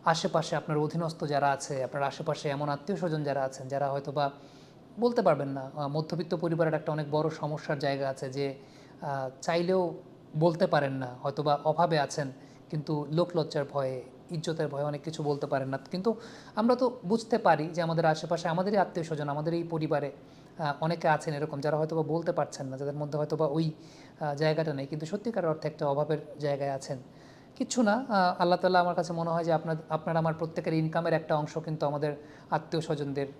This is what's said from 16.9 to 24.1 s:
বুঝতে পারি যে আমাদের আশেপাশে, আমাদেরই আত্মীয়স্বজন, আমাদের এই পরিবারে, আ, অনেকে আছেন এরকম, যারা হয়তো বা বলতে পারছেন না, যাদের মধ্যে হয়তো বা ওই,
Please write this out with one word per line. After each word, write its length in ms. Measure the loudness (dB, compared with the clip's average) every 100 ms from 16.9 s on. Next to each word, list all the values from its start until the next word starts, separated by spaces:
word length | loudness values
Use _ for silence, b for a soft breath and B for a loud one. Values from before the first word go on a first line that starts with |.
| 0 0
বুঝতে 320 | 0 2 2
পারি 300 | 4 4 2
যে 140 | -2
আমাদের 240 | 0 4 4
আশেপাশে, 420 | 2 0 -2 0
আমাদেরই 280 | 0 2 2
আত্মীয়স্বজন, 520 | 2 -2 -4 -4 -2
আমাদের 260 | -2 0
এই 100 | -2
পরিবারে, 480 | -2 -2 0 0 -2 -8 B B B -4
আ, 160 | -4 0
অনেকে 280 | 0 2 4
আছেন 260 | 4 2
এরকম, 260 | -4 -4 -2
যারা 180 | 0 2
হয়তো 180 | 2 0
বা 60 |
বলতে 300 | 0 0 0
পারছেন 340 | 0 -2 -4 -8
না, 100 | -6
যাদের 180 | -6
মধ্যে 240 | -4 -4 -2
হয়তো 180 | -2 0
বা 100 | 2
ওই, 260 | 2 0 -2 B B B